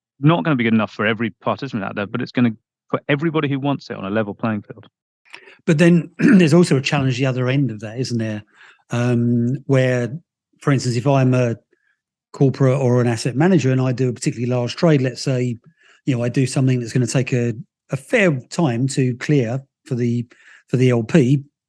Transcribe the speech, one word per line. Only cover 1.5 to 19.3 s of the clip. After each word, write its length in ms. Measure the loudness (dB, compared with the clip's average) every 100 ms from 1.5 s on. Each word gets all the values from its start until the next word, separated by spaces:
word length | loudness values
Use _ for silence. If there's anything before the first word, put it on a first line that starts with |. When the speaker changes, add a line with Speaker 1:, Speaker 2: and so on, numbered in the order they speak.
| -6 -6 -8
Speaker 1:
out 120 | -8 -8
there, 120 | -8
but 140 | -8
it's 100 | -6
gonna 200 | 0 0 -2 _ _ _
put 120 | -6 -2
everybody 400 | -2 0 -2 -2
who 100 | -2
wants 300 | -2 -4 -8
it 80 | -10
on 80 | -4
a 40 |
level 260 | -4 -4 -4
playing 260 | -6 -6
field. 240 | -8 -18 -20 _ _ _ _ -20 -20 -8 0
Speaker 2:
But 140 | 4
then 320 | 4 4 0 0
<clears throat> 40 |
there's 340 | 4 6 6
also 240 | 4 4 0
a 40 |
challenge 360 | 0 -2 -2 -2
the 80 | -2
other 240 | -2 -2
end 220 | 0 -2
of 80 | -4
that, 200 | -10 -8
isn't 200 | -6 -4
there? 240 | -4 -8 -12 _ -20 _ -8
Um, 640 | -4 0 0 2 0 0 -2 0
where, 480 | 2 2 0 -4 -8 _ _ _ _
for 120 | 0
instance, 240 | 0 0 -2
if 100 | 2
I'm 260 | 2 4
a 220 | 2 0 -4 _ _ _ _ _ _ _
corporate 460 | 0 0 2 0 2
or 220 | 2 2
an 60 | 2
asset 280 | -2 -4 0
manager 360 | 2 2 2
and 100 | 0
I 100 | 0
do 180 | -2 -2
a 40 |
particularly 360 | -2 -6 -4 -4
large 260 | -2 -4 0
trade, 260 | 2 4
let's 200 | 0 -4
say, 360 | -4 -2 -2 -6 _ _ _ _ -4
you 100 | -2
know, 80 |
I 60 | -2
do 160 | 0 0
something 340 | 2 0 0
that's 120 | -2
gonna 160 | -2 -2
take 240 | -2 -2
a, 220 | -2 -2 -6 -12 _ -12
a 80 | -12
fair 400 | -2 2 2 0 -6
time 380 | -2 -2 0 -2
to 260 | 0 -2 -2
clear 440 | 0